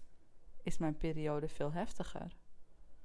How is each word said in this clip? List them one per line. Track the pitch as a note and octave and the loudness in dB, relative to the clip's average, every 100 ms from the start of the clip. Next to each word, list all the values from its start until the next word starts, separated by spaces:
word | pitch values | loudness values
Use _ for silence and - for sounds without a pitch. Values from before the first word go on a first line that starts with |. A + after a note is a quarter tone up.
| - - - - - - | -8 -12 -14 -14 -8 -2
is | - - | 4 6
mijn | D#3+ D3+ | 6 4
periode | E3 D#3 D3+ D3 D#3 | 2 2 2 2 0
veel | - D3 | 2 2
heftiger. | E3 - - F3+ - F3 - - - - - - - | 2 2 0 0 -2 -6 -8 -10 -10 -10 -12 -12 -12